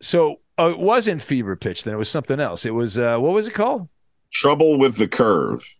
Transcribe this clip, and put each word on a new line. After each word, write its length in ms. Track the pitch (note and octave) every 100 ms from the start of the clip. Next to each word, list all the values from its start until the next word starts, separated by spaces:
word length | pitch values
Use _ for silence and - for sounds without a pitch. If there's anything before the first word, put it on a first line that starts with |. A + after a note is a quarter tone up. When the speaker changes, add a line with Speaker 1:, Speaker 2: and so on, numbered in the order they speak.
Speaker 1:
So, 360 | - F3 D#3 D3 _ -
uh, 120 | E3+
it 80 | E3
wasn't 420 | F3+ A#3+ G#3+ E3
Fever 360 | - C3+ G#2 F#2
Pitch 280 | A2 F2
then. 100 | A2+
It 40 | G#2+
was 100 | A2
something 320 | D#3 - C#3
else. 240 | C3+ E2+
It 100 | A#2+
was, 240 | A2+ A#2 G#2
uh, 200 | A#2+ A#2
what 160 | C#3+
was 120 | G3+ G#3+
it 80 |
called? 340 | G3+ A3+ C#4 E3+ _ _ _ _
Speaker 2:
Trouble 460 | - C#3 D3 D#3+ C#3+
with 180 | C3+ A2
the 120 | G#2
Curve. 540 | - A2+ F2+ A#1 A#1 -